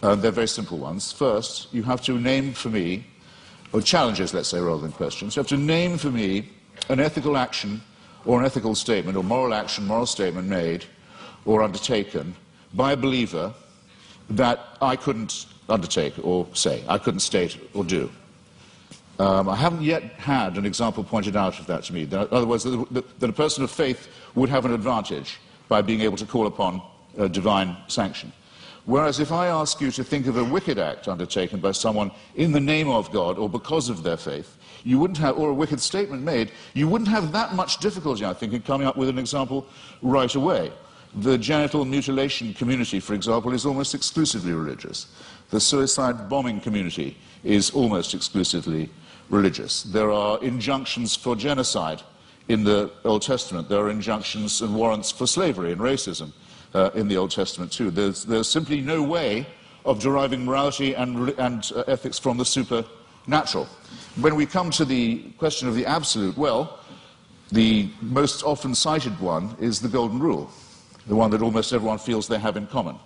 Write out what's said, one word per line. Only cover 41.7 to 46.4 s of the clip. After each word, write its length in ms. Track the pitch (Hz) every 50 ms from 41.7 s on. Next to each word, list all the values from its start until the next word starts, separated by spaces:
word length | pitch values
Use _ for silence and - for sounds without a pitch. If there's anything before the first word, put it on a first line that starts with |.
| - 151 139
mutilation 640 | 131 135 143 131 - 135 135 135 143 - - 120 110
community, 480 | 95 - 123 120 131 127 120 - - 95
for 140 | - - 104
example, 400 | 104 90 117 113 117 107 123 127
is 100 | 123 107
almost 300 | 143 135 135 139 - -
exclusively 580 | 135 - - - 165 156 143 - 110 87 90
religious. 540 | 85 80 80 73 65 - - - - - - - - - - - - - - _
The 120 | - 107
suicide 680 | - - 143 139 135 135 - - 131 127 120 113 104 98
bombing 320 | 131 139